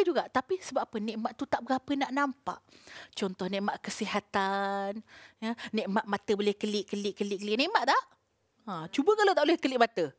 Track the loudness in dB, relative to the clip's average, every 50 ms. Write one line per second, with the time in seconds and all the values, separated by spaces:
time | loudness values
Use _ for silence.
0 | 8 8 4 0 0 2 0 -2 0 0 -4 -4 -4 -4 -2 -2 -2 -2 -4 -4
1 | -4 -4 -4 -4 -6 -6 -4 -6 -4 -2 -2 -4 0 0 -2 -2 0 -2 0 0
2 | 0 -2 0 0 0 0 -2 _ -8 -8 -8 -8 _ _ -20 -20 -20 -20 -18 -18
3 | -18 -12 -6 -4 -4 -4 -2 -4 -4 -2 -2 -2 -2 -2 -4 -4 -6 -6 -4 -4
4 | -4 -2 -2 -2 -4 0 -2 0 0 0 0 -2 -2 -2 -2 -4 -4 -4 -6 -8
5 | -12 _ -20 -20 -20 -20 _ -8 -6 -6 -6 -6 -8 -6 -4 -4 -2 0 0 -2
6 | 0 0 -4 -4 0 0 0 2 2 0 0 0 -4 -2 -2 -2 -4 -4 -6 -4
7 | -4 -4 -4 -4 -4 -4 -4 -6 -2 -2 0 0 0 2 2 0 4 4 4 4
8 | 2 _ _ _ _ _ _ _ _ _ _ _ -10 -8 -8 -8 -8 -4 -2 0
9 | 4 4 4 6 6 4 6 4 4 4 4 2 2 0 4 4 2 2 4 -2
10 | -2 -2 -4